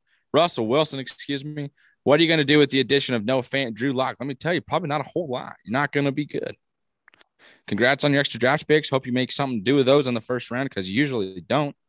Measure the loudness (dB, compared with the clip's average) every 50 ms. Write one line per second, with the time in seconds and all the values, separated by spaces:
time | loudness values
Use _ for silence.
0 | _ _ _ _ _ _ 2 2 2 2 0 -2 -2 0 2 2 0 0 -2 -6
1 | -8 -10 -12 -12 -8 -8 -8 -8 -8 -10 -10 -10 -10 -10 -12 _ _ _ _ _
2 | _ 4 4 6 6 4 4 2 4 4 6 6 6 6 4 0 2 2 2 2
3 | 2 0 -2 -2 0 0 0 0 -2 -2 -2 -2 -2 -2 -4 -4 -4 -2 0 0
4 | -2 -2 -4 -6 -8 -8 -8 -6 -4 -4 -2 -2 -4 -2 -4 -4 -2 -2 -4 -4
5 | -6 -6 -6 -8 -6 -6 -8 -8 -8 -10 -16 -18 _ -4 -2 -2 -2 0 0 0
6 | 0 0 -2 -2 -6 -6 -6 -8 -8 -8 -10 -14 _ _ _ _ _ _ _ _
7 | _ _ _ _ _ _ _ _ _ -20 -20 _ _ -6 -2 2 2 2 2 2
8 | 2 2 2 2 0 -2 -2 0 2 2 2 0 2 2 2 2 2 0 -2 -4
9 | -2 -2 -2 -2 -2 -2 -2 -4 -2 -2 -4 -2 0 2 2 4 4 6 4 4
10 | 4 2 -2 -4 -4 -4 -6 -6 -6 -6 -6 -6 -6 -4 -6 -6 -6 -2 -2 0
11 | 0 0 -2 -4 -4 -4 -8 -12 -6 -2 0 0 0 -2 -6 _ _